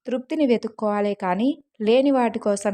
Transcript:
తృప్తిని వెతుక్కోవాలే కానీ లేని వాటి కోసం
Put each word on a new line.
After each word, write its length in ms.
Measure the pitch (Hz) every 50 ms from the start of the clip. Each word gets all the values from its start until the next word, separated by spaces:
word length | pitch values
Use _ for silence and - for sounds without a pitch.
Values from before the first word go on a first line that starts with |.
| _
తృప్తిని 400 | 247 240 262 254 - 311 311 294
వెతుక్కోవాలే 640 | 240 233 214 - 220 - - 220 208 208 208 208 208 202
కానీ 360 | - 196 185 180 196 240 277 320 294 _ _ _ -
లేని 300 | 214 214 233 262 269 285
వాటి 280 | 269 262 240 220 208 220
కోసం 340 | - 208 202 202 - 208